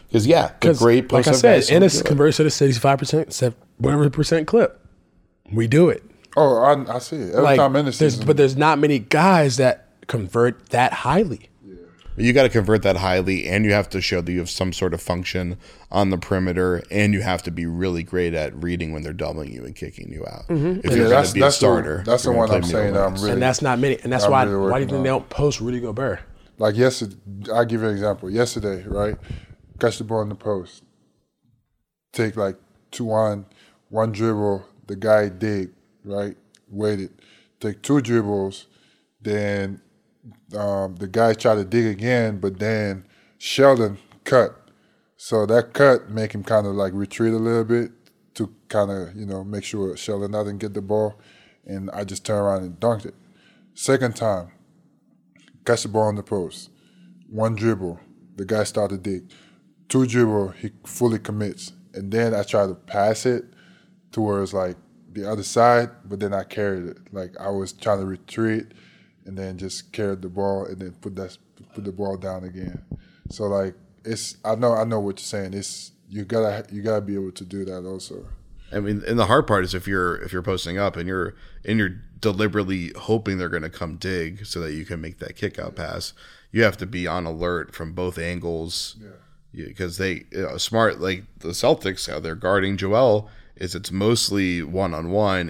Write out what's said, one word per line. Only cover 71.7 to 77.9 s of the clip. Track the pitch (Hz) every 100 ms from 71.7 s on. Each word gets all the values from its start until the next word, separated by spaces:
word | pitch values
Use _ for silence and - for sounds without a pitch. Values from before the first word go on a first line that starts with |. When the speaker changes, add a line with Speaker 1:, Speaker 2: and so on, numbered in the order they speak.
Speaker 3:
put | -
the | 101
ball | 92 98 95
down | 95 92
again. | 92 92 92 87 - - - _ -
So, | - 104
like, | 101 95 - _ _ 110
it's, | 110 - - 107
I | 107
know, | 120
I | 110 113
know | 110
what | 101 95
you're | -
saying. | 104 95
It's, | 98 - - - _ _
you | 104
gotta, | 98 113 107 101 101
you | 104
gotta | 107 107
be | 101 98
able | 95
to | -
do | 90 98 92
that | 90
also. | 92